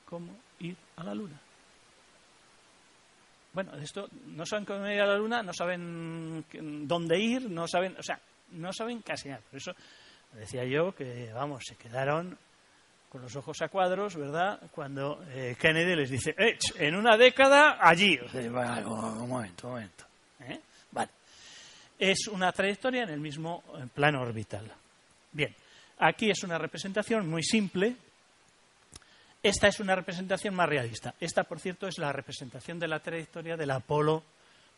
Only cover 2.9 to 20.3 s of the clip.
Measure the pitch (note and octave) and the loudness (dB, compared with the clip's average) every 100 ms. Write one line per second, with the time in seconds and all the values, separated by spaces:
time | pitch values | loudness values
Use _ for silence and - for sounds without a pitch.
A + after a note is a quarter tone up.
2.9 | _ _ _ _ _ _ E3+ F#3+ D3 D3 | _ _ _ _ _ _ -8 -8 -8 -12
3.9 | - G3+ - - D#3 E3 G#3+ G#3 G3+ G3+ | -10 -12 -14 -16 -12 -6 -6 -4 -6 -2
4.9 | G#3 G3+ G3+ A3 A#3+ G3 E3+ F3 F3+ F3 | 2 4 2 2 -2 -4 -4 -2 -4 -6
5.9 | E3+ E3 E3 D#3+ D#3+ D#3 - D#3 D3 D3 | -8 -8 -8 -8 -8 -10 -12 -10 -8 -2
6.9 | E3+ E3 E3+ A3+ B3+ B3+ E3 E3+ F3+ F#3 | 0 2 2 2 0 -4 -6 -2 0 0
7.9 | D#3+ D3 D#3+ _ _ _ F3 E3+ G3 A3+ | -4 -8 -8 _ _ _ -12 -8 -6 -6
8.9 | A#3+ - D3 C#3 C3 - C3+ F3+ F3+ - | -8 -8 -8 -8 -14 -14 -14 -12 -14 -16
9.9 | - - - _ A2+ G#2+ B2+ B2+ C#3 F3 | -20 -20 -20 _ -18 -10 -6 -2 0 0
10.9 | F#3+ C3 A#2+ A#2+ A2+ C#3+ C3+ - - A#2 | -2 -8 -10 -10 -6 -6 -6 -12 -16 -10
11.9 | A#2+ C3+ D#3 F3+ - _ _ _ _ _ | -4 0 0 -2 -10 _ _ _ _ _
12.9 | _ _ C3+ B2+ C#3 C#3+ D3 D#3+ F#3+ F#3 | _ _ -16 -12 -10 -10 -6 -2 2 2
13.9 | F#3 G#3 E3+ C#3+ D#3 F#3 - - - C#3 | 2 -4 -6 -4 0 0 -2 -10 -12 -8
14.9 | C#3 C#3 - F3 C3 B2+ B2 E3 D#3 E3+ | -4 -4 -6 -10 -8 -6 2 4 4 4
15.9 | F3 C3+ C3 D#3 D3+ A3+ - - - D3+ | 2 0 -2 -2 2 2 2 -2 0 0
16.9 | F3+ A#3 A3 B3+ B3 C4+ C#4+ D4+ - F3 | 4 6 10 8 8 8 10 8 8 8
17.9 | E3+ G3+ C#3 A#2+ B2+ A#2 B2 A#2+ A#2+ A2+ | 10 8 4 0 -6 -4 -2 -2 -2 -4
18.9 | A2 A2+ A2 A#2+ B2+ G#2 - B2 B2 G#2 | -4 -4 -6 -4 -4 -6 -10 -10 -10 -12
19.9 | - - _ _ | -16 -20 _ _